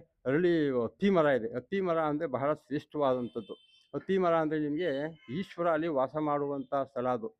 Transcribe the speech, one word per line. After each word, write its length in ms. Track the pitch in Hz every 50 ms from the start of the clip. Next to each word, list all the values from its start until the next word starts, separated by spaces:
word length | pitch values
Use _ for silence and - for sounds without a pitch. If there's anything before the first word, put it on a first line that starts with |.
| - _ _ _ -
ಅರಳಿ 440 | 127 135 165 185 175 170 160 147 139 127 123 113
ಅತ್ತಿ 260 | - - - 196 202
ಮರ 160 | 190 165 151
ಇದೆ. 300 | 147 135 117 110 - 120
ಅತ್ತಿ 240 | 127 123 _ 196 196
ಮರ 200 | 190 175 165 165
ಅಂದ್ರೆ 260 | 156 151 147 151 170 147
ಬಹಳ 240 | 127 117 135 147
ಶ್ರೇಷ್ಠವಾದಂಥದ್ದು. 1000 | 151 147 _ - 135 147 - - - 151 143 131 127 127 120 107 - 120 101 - - - _ _ _ _ _ _ -
ಅತ್ತಿ 240 | 147 - - 190 190
ಮರ 160 | 185 170 165
ಅಂದ್ರೆ 260 | 165 156 151 156 156
ನಿಮ್ಗೆ 300 | 151 147 147 156 185 160 135 135 147 160 165 - _ -
ಈಶ್ವರ 380 | 131 185 196 - - 170 170 175
ಅಲ್ಲಿ 200 | 160 156 165 170
ವಾಸ 280 | 147 131 131 135 147
ಮಾಡುವಂತ 580 | 156 156 147 147 143 143 143 143 139 127 - 147
ಸ್ಥಳ 340 | 139 131 - - 123 123 127
ಅದು. 200 | 123 113 110 110 - _